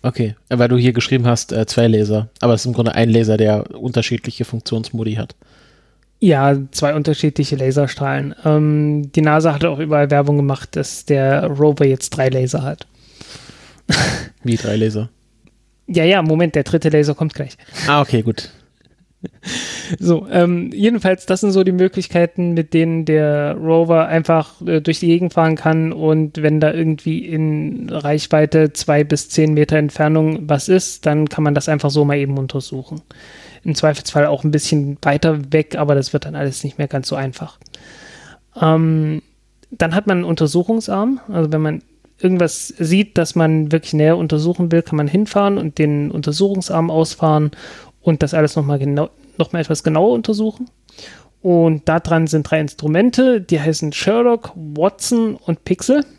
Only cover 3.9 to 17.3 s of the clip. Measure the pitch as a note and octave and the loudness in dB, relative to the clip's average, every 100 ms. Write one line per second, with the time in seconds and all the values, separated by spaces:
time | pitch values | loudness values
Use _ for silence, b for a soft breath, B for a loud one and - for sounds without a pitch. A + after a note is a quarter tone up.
3.9 | A#2 A2+ A#2 A#2 - A#2+ A#2 - A2+ A2 | -2 -2 -4 -6 -8 -8 -8 -6 -6 -6
4.9 | A2+ A2 A2 A2 - b b b b b | -6 -4 -6 -8 -14 b b b b b
5.9 | b b _ G3+ C#3+ C#3 C#3 C3+ - D3 | b b _ 4 4 4 2 -2 -4 -2
6.9 | D3+ D3 D3+ D3+ C#3+ C#3+ C#3 C3 C3+ C#3 | 0 -2 0 -2 -2 -4 -2 0 0 -2
7.9 | - C#3 C#3 C#3+ - D#3 D3+ D3+ D3+ D3+ | -2 -4 -4 -6 -4 0 2 2 2 0
8.9 | D3 C#3+ D#3+ D3+ D3+ D#3+ D3 E3+ C#3+ D#3 | -2 -2 0 2 4 2 0 -2 -2 -2
9.9 | D3+ C#3+ D3 C#3+ D3 C#3+ C3+ - D#3 C#3+ | 0 2 2 2 2 0 -2 -6 -8 -8
10.9 | - - C#3+ C3+ C#3 - C#3 D3+ C#3 C#3 | -10 -2 0 2 2 0 2 2 4 2
11.9 | C3 - - C3 C3 B2+ - C3 D#3 - | 2 -4 -2 0 0 -2 -2 -6 -10 -16
12.9 | B B B B B B B B B - | B B B B B B B B B -4
13.9 | - - - - _ B2 A2+ A#2 G#2+ A2 | -2 -2 -4 -10 _ -4 -2 -2 -2 -2
14.9 | G#2+ A#2 _ _ _ _ _ _ _ - | -2 -8 _ _ _ _ _ _ _ -4
15.9 | E3+ E3 G3 D#3+ D#3 E3+ D3+ C3+ E3 D#3 | 0 4 4 2 2 2 0 0 0 2
16.9 | D3+ D3 D3 D#3+ | 2 2 0 -4